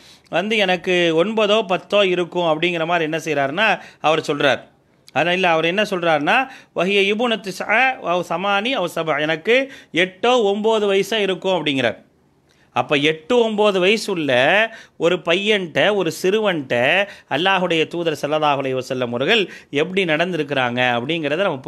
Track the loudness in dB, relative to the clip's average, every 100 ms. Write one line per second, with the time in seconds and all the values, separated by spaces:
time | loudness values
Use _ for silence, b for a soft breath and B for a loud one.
0 | B B B -4 0 0 2 0 0 2
1 | 2 2 2 2 2 2 0 -4 0 2
2 | 2 0 -2 -2 0 2 0 -2 0 0
3 | 0 -4 -2 -2 -2 0 0 0 B B
4 | 0 0 0 0 2 0 -4 _ _ _
5 | _ -2 0 2 2 2 0 0 -2 -2
6 | 0 2 2 0 0 B B -4 0 2
7 | 2 0 0 -2 -6 -8 -2 2 2 0
8 | -2 -2 -2 -4 -2 -2 -2 -2 -4 -4
9 | -2 -2 -2 -2 2 2 0 B B -2
10 | -2 0 2 2 2 0 0 2 2 0
11 | 0 -2 -2 -2 -2 -2 0 0 0 -2
12 | -12 _ _ _ _ b b -4 0 2
13 | 2 0 0 2 2 2 2 2 2 2
14 | -2 -4 0 2 4 2 0 B B -2
15 | 0 0 0 0 2 0 0 0 2 2
16 | -2 -2 0 0 0 -2 -2 0 2 2
17 | -2 B B -2 0 0 0 0 -2 -2
18 | -4 -4 -2 0 0 0 -2 -4 -4 -4
19 | -4 -2 0 0 0 B B -4 -2 -2
20 | 0 0 0 -2 -2 -2 0 0 0 0
21 | -2 -4 -2 -2 -2 -4